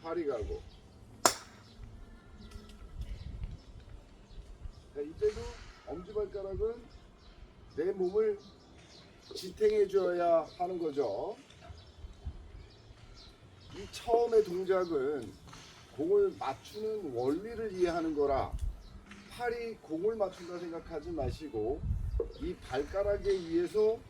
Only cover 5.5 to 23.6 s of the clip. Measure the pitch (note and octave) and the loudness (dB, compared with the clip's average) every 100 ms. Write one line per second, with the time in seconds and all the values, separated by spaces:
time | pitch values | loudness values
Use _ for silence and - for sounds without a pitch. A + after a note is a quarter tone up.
5.5 | A#4 - - - F3 F#3 G#3+ G3+ G3 F#3+ | -8 -14 -16 -10 -8 -4 -2 -2 -4 -4
6.5 | F#3+ G#3+ A#3+ A#3+ - - - - - - | 0 0 -2 -10 -18 -20 -20 -20 -20 -20
7.5 | - - - E3+ F#3+ F3+ G3+ A3 G3+ - | -20 -12 -2 0 2 4 6 4 2 -4
8.5 | - - - - - - - - - F#3 | -20 -20 -20 -20 -20 -20 -20 -12 -8 -8
9.5 | - G#3+ G#3+ G3 G3 F3+ F3 F3 E3 D#3 | 4 6 8 6 6 4 4 8 6 6
10.5 | - F3+ F#3 D#3+ C#3 C#3+ - E3+ A#3+ - | -2 -2 0 0 2 2 2 -2 -6 -12
11.5 | - - - - - - - - - - | -20 -16 -16 -18 -16 -16 -10 -10 -10 -14
12.5 | - - - - - - - - - - | -16 -18 -20 -20 -20 -20 -20 -20 -20 -20
13.5 | - - F3 G3+ - - A#3 A#3 A3+ F#3+ | -20 -16 -12 -10 -8 0 2 4 4 4
14.5 | F3 F#3 F#3 F3+ D#3 C3 D3 A2 - - | 0 2 2 2 0 0 -2 -6 -12 -18
15.5 | - - - - - D#3+ G3+ G3+ - - | -18 -18 -20 -18 -4 4 6 4 2 -4
16.5 | - - G#3 A3 G#3+ F3 A#2 B2+ D#3 G#3+ | -4 -8 -6 -4 -2 -2 0 2 2 -2
17.5 | A3+ A3 F#3 F3 E3+ D#3+ D3 C#3+ C3+ G2 | -4 -4 2 2 4 0 2 4 4 2
18.5 | - - - - - - - - - A#3+ | -2 -4 -4 -12 -16 -16 -18 -14 -4 -2
19.5 | A#3 A#3 G#3+ - D#3+ G3+ A3+ F#3+ F#3+ F3 | -2 -4 -8 -6 0 2 2 0 0 -8
20.5 | F3 F3 E3 - E3 E3+ D#3+ - - D3+ | -6 -6 -6 -6 -6 -4 -2 -2 -2 -6
21.5 | A2+ G#2+ D3 - - - - - - D4+ | -2 0 0 0 0 0 0 -2 -2 -6
22.5 | - - C3+ D3+ - G3+ G3+ G3 F#3+ E3 | -6 -4 -2 0 0 2 2 4 2 4
23.5 | E3 | 2